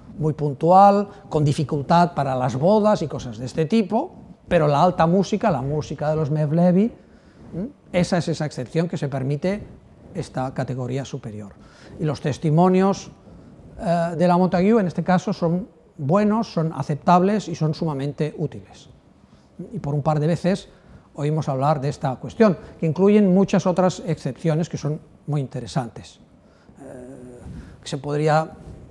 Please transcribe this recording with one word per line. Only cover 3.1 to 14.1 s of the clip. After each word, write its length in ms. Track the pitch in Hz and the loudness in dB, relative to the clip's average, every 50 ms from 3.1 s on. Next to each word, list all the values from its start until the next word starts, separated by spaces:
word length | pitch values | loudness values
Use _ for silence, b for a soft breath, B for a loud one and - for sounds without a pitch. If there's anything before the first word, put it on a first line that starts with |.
| - 123 120 127 110 | -8 -10 -10 -12 -12
de 80 | 110 131 | -10 -12
este 200 | 123 - - 160 | -8 -4 -4 -2
tipo, 580 | 147 220 226 208 175 208 233 330 370 - - - - - _ _ | 2 2 0 0 0 -2 -2 -4 -4 -12 -20 -20 -20 -20 _ _
pero 220 | - 185 170 151 | 0 2 2 4
la 160 | 147 143 139 170 | 4 4 4 4
alta 240 | 185 175 - 165 | 4 4 2 2
música, 420 | 165 175 196 175 - 220 196 - 220 | 4 4 2 2 0 -2 0 0 0
la 120 | 165 123 | 0 0
música 480 | 131 139 151 151 135 - 156 - 147 151 | -2 -4 -4 -4 -4 -6 -8 -4 -4 -2
de 60 | 156 | -2
los 120 | 156 156 135 | -2 -2 -2
Mevlevi, 600 | 156 151 156 143 151 170 175 180 170 185 214 240 - b b b b b b b b b b - - | 0 0 0 0 2 2 4 4 4 4 2 0 -2 b b b b b b b b b b -14 -10
¿m? 140 | 156 202 285 - _ _ - - | -10 -10 -10 -12 _ _ -4 0
Esa 240 | 175 175 - 196 | 0 0 2 0
es 100 | 175 143 | -2 -2
esa 180 | 170 156 - 156 | -2 -4 -4 -6
excepción 440 | 143 - - 123 - - 160 175 170 | -8 -6 -10 -12 -4 -2 -2 -2 -2
que 80 | - | -4
se 100 | 156 156 | -6 -6
permite 560 | 139 135 135 127 135 147 147 - 180 202 208 - - - - - - - - - - - | -6 -4 -4 -4 -4 -4 -2 -2 -4 -4 -4 -10 -16 -20 -20 -20 -20 -20 -20 -20 -12 -10
esta 400 | 180 - - - 135 131 135 - | -10 -10 -8 -8 -6 -6 -6 -6
categoría 520 | - 131 123 127 131 127 120 127 139 135 | -6 -6 -6 -6 -6 -6 -6 -6 -6 -8
superior. 480 | - - 131 - 120 104 104 104 98 - B B B B B B B B | -8 -12 -12 -12 -12 -14 -14 -14 -16 -20 B B B B B B B B
Y 60 | - 175 | -4 -4
los 160 | 151 131 - | -4 -4 -2
testimonios, 880 | - 156 123 - - 160 147 165 180 185 185 185 190 196 190 - - - - - - - - - - - - - - - - - | -4 -4 -4 -2 0 2 4 4 4 6 4 4 4 2 0 -2 -8 -18 -20 -20 -20 -20 -20 -20 -20 -20 -20 -20 -20 -20 -14 -8
eh, 360 | 233 190 170 170 170 170 | -2 -2 0 0 0 -2